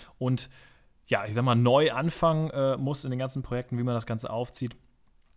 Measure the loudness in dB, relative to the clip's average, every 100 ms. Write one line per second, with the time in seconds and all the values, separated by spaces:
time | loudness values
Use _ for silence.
0 | -20 -6 -2 -2 -4 -18 -20 _ _ _
1 | 0 0 0 0 2 4 6 6 4 2
2 | -2 2 2 2 -2 0 0 0 -2 -2
3 | -2 -4 -4 -6 -6 -6 -4 -4 -2 -2
4 | -4 -6 -6 -6 -6 -6 -8 -10 _ _
5 | _ _ _